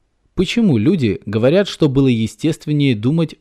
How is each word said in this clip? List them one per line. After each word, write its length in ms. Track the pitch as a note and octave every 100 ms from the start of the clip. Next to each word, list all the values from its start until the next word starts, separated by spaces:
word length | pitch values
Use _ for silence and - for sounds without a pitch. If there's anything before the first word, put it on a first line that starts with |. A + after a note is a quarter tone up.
| _ _ _
"Почему 420 | - F#3 - G#3+ A#2+
люди 420 | A2+ F3 A#2 F2+ -
говорят, 400 | G#2+ B2 F3+ G3
что 220 | - D#3
было 180 | C3 C3+
естественнее 880 | A#2 A2 - D#3 D#3 - D3 C#3
думать, 400 | A2 A#2 E3 D#3+ -